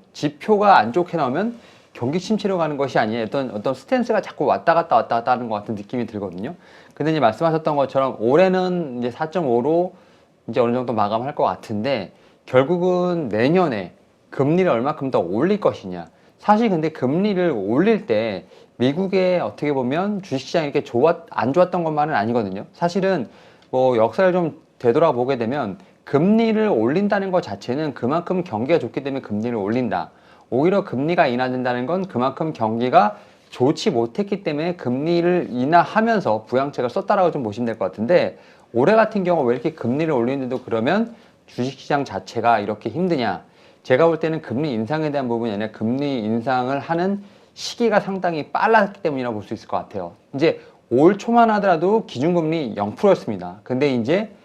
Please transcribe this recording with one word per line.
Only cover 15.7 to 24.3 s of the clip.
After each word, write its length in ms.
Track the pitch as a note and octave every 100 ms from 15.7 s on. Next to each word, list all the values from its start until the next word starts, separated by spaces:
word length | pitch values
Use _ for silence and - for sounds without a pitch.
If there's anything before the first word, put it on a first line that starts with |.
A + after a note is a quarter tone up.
| A2 F#2+ F2+ D#2+ _ _ _
사실 320 | - G#3+ A#3
근데 200 | E3 D#3
금리를 600 | - B2+ D#3+ G#3 F3+ F3
올릴 560 | A#2 F#2+ B2+ G#3 G#3+ -
때 400 | G#2+ A2+ F#2 - - - -
미국의 640 | B2+ D3+ F#3+ F#3+ F3+ F3
어떻게 320 | A2 - D3
보면 500 | C3+ B2 D#3 G3+ G3+
주식시장이 440 | - C3 - F3 C#3+
이렇게 160 | C#3+
좋았-, 420 | - A#2 D#3 F3 -
안 220 | - A#2
좋았던 320 | D#3+ F3+ F3+
것만은 300 | D#3+ D3+ D3+
아니거든요. 500 | A#2 G#2+ A#2+ G2+ F#2+ -
사실은 560 | - E3+ G3 F#3+ F3 G#2 - - - _
뭐 260 | B2+ C3 A#2
역사를 360 | A2 - F#3